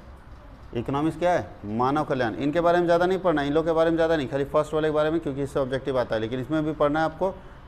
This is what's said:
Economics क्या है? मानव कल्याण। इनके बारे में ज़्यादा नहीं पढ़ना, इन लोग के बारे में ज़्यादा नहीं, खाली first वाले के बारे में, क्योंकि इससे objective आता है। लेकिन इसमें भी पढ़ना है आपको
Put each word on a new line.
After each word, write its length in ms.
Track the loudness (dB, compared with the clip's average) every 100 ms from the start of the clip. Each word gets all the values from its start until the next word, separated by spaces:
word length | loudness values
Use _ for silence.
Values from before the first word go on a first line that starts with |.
| -18 -20 -20 -20 -20 -20 -10
Economics 440 | -6 -2 0 0 0
क्या 140 | 2
है? 240 | 2 -2 -10
मानव 400 | -6 0 2 2
कल्याण। 300 | 0 0 -2
इनके 260 | -2 -2 2
बारे 180 | 4 4
में 60 |
ज़्यादा 220 | 4 4 4
नहीं 120 | 2
पढ़ना, 240 | 2 2
इन 100 | 2
लोग 120 | 2
के 80 | 2
बारे 180 | 2 4
में 60 | 4
ज़्यादा 200 | 2 2
नहीं, 120 | 0
खाली 160 | -2
first 300 | 0 0 0
वाले 140 | 0 2
के 40 |
बारे 180 | 2 2
में, 100 | 0
क्योंकि 220 | -2 -4
इससे 180 | -2 -2
objective 380 | -2 -2 -2 0
आता 160 | 0
है। 60 | -2
लेकिन 200 | -2 -4
इसमें 240 | -2 -2
भी 80 | -2
पढ़ना 260 | 2 2 2
है 60 |
आपको 260 | 0 0 -4 -4 -14 -18